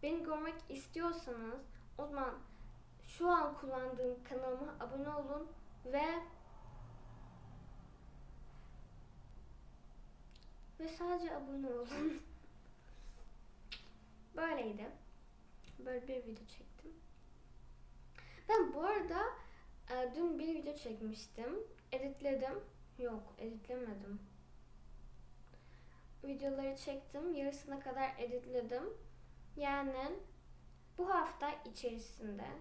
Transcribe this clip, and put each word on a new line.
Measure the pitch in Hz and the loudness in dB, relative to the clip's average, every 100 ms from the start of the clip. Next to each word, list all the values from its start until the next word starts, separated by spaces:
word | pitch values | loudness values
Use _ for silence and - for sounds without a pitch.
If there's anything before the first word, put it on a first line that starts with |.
Beni | 285 330 | 4 2
görmek | 330 302 320 320 - | 4 2 2 -2 -4
istiyorsanız | 277 - 330 339 330 - 240 226 254 - - - - | -6 -4 2 2 2 0 -2 -2 -4 -6 -10 -10 -4
o | 294 | 0
zaman | 285 262 - - - - - - - - | 2 0 0 -8 -10 -10 -10 -14 -12 -10
şu | - 349 | 4 10
an | 349 294 294 | 10 8 2
kullandığım | 277 262 254 247 254 247 | 0 2 2 4 4 4
kanalıma | - 262 262 254 294 - | 0 0 2 2 0 -2
abone | 247 269 285 | -2 0 2
olun | 294 277 294 320 - - - | 2 2 0 -2 -6 -10 -8
ve, | 247 277 311 339 339 - - - - - - - - - - - - - - - - - - - - - - - - - - - - - - - - - - - - - - - - - - - - - | 2 6 6 4 0 -10 -12 -12 -10 -10 -10 -10 -10 -10 -10 -10 -10 -10 -10 -10 -12 -12 -12 -12 -10 -10 -10 -10 -10 -10 -10 -10 -12 -12 -12 -12 -12 -12 -12 -14 -14 -12 -12 -12 -14 -12 -12 -12 -12 -6
ve | 320 | -6
sadece | 320 349 349 339 294 | 0 4 4 4 0
abone | 269 277 269 | 0 0 2
olun. | 240 240 285 302 - | 0 0 4 4 2
<laughs> | - - - - - - - - - - - - - - - - - - - - - - | -4 -10 -12 -14 -14 -16 -14 -10 -8 -8 -10 -12 -14 -14 -10 -10 -10 -14 -16 -16 -8 2
Böyleydi. | 330 294 226 208 226 - - - - - - - - - | 4 6 4 0 -4 -6 -12 -14 -16 -16 -16 -14 -12 -6
Böyle | 254 254 247 | 0 0 2
bir | 262 | -2
video | 226 220 220 | -2 -6 -8
çektim. | - - - 320 330 - - - - - - - - - - - - - - - | -12 -12 -12 -12 -12 -14 -14 -14 -16 -14 -14 -14 -14 -14 -14 -14 -12 -12 -12 10
Ben | 440 339 | 10 10
bu | 285 | 8
arada, | 349 415 359 339 453 466 - - - - - | 6 6 4 4 4 2 -8 -10 -12 -12 -2
e, | 254 254 | 2 2
dün | 247 339 302 | 6 4 6
bir | 320 | 4
video | 311 277 294 | 2 0 -2
çekmiştim. | 240 214 214 214 - - 240 370 440 - - | -2 -2 -2 -2 -6 -4 0 0 -2 -8 -2
Editledim. | 262 277 277 277 269 262 403 - - - - | 0 0 2 4 6 4 0 -4 -12 -16 -2
Yok, | 247 220 - - | 0 0 -4 -6
editlemedim. | 226 226 - 254 240 202 196 202 - - - - - - - - - - - - - - - - - - - - | -4 -4 -4 -2 0 -2 -4 -6 -6 -14 -16 -14 -14 -14 -12 -10 -10 -10 -12 -12 -14 -14 -16 -14 -14 -14 -14 -8
Videoları | 277 277 277 269 269 269 | -4 2 2 4 2 0
çektim. | - 277 - 285 339 | 0 -2 -2 -2 2
Yarısına | 302 277 285 - 277 | 4 4 2 -2 -4
kadar | 277 254 269 262 | 0 2 2 4
editledim. | 240 247 247 247 226 240 359 - - - - - - - | 2 0 2 2 4 2 0 -4 -8 -12 -12 -12 -10 2
Yani | 285 277 277 262 277 381 - - - - - - - - | 4 6 4 4 2 0 -4 -12 -14 -14 -14 -16 -16 2
bu | 359 | 8
hafta | 359 311 - 285 | 8 8 4 0
içerisinde. | 294 - 220 247 226 220 - 220 143 123 302 | 0 -6 -2 0 0 -4 -4 -4 -2 -2 -6